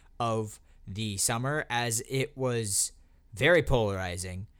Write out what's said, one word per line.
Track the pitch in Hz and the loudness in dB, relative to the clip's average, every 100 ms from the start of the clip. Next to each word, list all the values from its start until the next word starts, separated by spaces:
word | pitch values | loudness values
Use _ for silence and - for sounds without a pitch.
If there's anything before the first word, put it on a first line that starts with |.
| - - | -16 -4
of | 117 113 107 - - - - | 0 0 -4 -10 -20 -20 -12
the | 98 110 98 | -6 -4 -2
summer, | - 117 131 151 - | 0 0 -2 -2 -2
as | 120 120 113 - | -2 0 -2 -2
it | 135 127 131 | -2 -2 -2
was | 127 117 107 98 - - - - - | -2 0 0 0 -2 -6 -20 -20 -14
very | 98 143 175 | 2 6 6
polarizing, | 139 127 104 95 90 90 92 90 104 | 6 2 2 0 -4 -6 -8 -8 -12